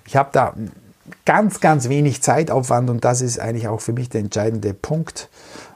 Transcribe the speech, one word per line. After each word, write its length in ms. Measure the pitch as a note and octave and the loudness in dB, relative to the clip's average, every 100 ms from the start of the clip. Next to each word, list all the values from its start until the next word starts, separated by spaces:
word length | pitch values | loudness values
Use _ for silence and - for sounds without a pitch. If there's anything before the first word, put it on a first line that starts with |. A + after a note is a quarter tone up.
| - | -2
Ich 100 | C3+ | 0
habe 140 | C#3 | 2
da 220 | C#3 A#2 - G#2+ - - _ - - | 2 0 -2 -12 -14 -20 _ -20 -4
ganz, 360 | - E3 G#3+ - | 2 2 2 2
ganz 280 | F3 D3+ A#2+ | 2 4 2
wenig 340 | C#3+ D3 B2 | 2 2 2
Zeitaufwand 680 | - C3 D#3+ C3 B2+ A#2+ B2 | 2 2 2 0 0 0 0
und 140 | A#2+ | 0
das 180 | A#2+ B2+ | 0 0
ist 180 | B2+ A#2+ | -2 -4
eigentlich 280 | A2+ A#2 A2+ | -4 -4 -4
auch 120 | A2 | -4
für 120 | - | -4
mich 180 | A#2+ B2 | -4 -4
der 100 | A2+ | -4
entscheidende 540 | G#2 G#2+ G#2+ A2 G#2+ | -4 -2 -2 -2 -4
Punkt. 560 | F#2+ - D#3+ D#3 - - - - - - | -6 -4 -4 -4 -10 -16 -20 -20 -20 -20